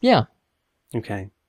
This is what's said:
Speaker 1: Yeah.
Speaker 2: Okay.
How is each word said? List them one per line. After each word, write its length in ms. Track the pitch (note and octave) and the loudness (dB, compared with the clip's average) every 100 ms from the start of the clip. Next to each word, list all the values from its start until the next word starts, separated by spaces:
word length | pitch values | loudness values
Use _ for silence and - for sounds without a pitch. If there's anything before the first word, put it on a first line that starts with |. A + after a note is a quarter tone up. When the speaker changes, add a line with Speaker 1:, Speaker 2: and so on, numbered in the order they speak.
Speaker 1:
Yeah. 220 | B3+ F#3+ - _ _ _ _ _ _ A#2 | 2 2 0 _ _ _ _ _ _ -10
Speaker 2:
Okay. 340 | - G2+ G2 _ | -8 -10 -10 _